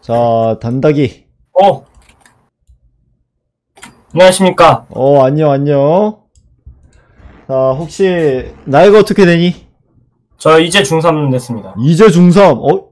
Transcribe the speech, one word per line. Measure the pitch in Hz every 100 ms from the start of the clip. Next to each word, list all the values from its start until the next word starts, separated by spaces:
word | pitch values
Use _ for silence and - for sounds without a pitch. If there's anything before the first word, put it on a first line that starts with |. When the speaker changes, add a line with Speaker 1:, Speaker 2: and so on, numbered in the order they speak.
Speaker 1:
자, | - 117 117 113 113 110
단닭이. | 117 127 151 147 135 - _ _ _ -
Speaker 2:
어. | 196 147 _ _ _ _ _ _ _ _ _ _ _ _ _ _ _ _ _ _ _ _ - _ _
안녕하십니까. | 156 185 185 185 175 160 135 -
Speaker 1:
어, | - 135 143
안녕, | 135 147 156
안녕. | 139 143 143 143 170 214 214 _ _ _ _ - _ _ _ _ _ - - -
자, | 131 131 131
혹시 | 165 - 190 175 156 131 120 - -
나이가 | 139 190 214
어떻게 | - - 180
되니? | 170 175 - _ _ _ _ _ _ _ _
Speaker 2:
저 | - 160
이제 | 165 196
중삼 | - 160 165 156 143
됐습니다. | 127 123 117 98 92
Speaker 1:
이제 | 131 165 220
중삼? | 170 180 175 196 120
어? | 123 180 -